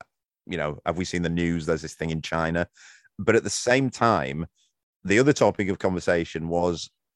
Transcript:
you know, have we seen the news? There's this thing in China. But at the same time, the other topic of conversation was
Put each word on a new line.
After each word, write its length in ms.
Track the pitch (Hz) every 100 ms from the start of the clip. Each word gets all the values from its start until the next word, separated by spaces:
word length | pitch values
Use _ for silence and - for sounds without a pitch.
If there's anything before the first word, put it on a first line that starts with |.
| - _ _ _ -
you 100 | 87
know, 240 | 76 71 -
have 120 | 85
we 60 |
seen 180 | 90 87
the 60 | 85
news? 380 | 85 85 85 78
There's 160 | 78
this 120 | 78
thing 160 | - 82
in 100 | 80
China. 480 | - 82 82 85 87 _ - - _ -
But 160 | 95
at 100 | 110
the 60 | 98
same 380 | - 123 131 131
time, 580 | - 117 95 67 73 82 _ _ _ _ _
the 160 | 92 104
other 140 | 139
topic 360 | - 107 101 98
of 100 | 92
conversation 720 | 98 90 - 87 82 80 82
was 420 | 85 87 82 - _ _